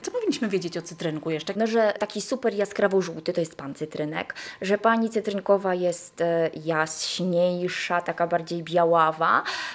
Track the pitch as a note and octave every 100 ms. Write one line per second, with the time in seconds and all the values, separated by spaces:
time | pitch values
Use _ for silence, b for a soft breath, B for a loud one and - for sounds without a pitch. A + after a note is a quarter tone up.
0 | - B4 G#4+ - G#3+ F#3+ E3+ E3+ - E3
1 | E3+ D#3 D#3+ D#3 D#3 F#3+ A3+ A3+ G#3+ -
2 | G#3 G#3 - B3+ A3+ G3+ G3+ - G3+ F#3+
3 | E3+ E3 - F3+ D#3+ - C#3 C3+ D#3 -
4 | D3+ E3 - - B B F#3+ G3+ A3+ A3+
5 | A3+ A3+ G#3 G3+ G3 G3+ F#3+ F3+ F3 E3+
6 | - - E3+ E3 E3 - D#3 D#3+ D#3+ -
7 | - - F3+ F3 F3+ F3 F3+ - - F3
8 | F3 E3+ E3+ E3+ E3 E3+ D#3+ E3+ E3+ E3
9 | D#3+ D#3+ E3 A#2+ - B B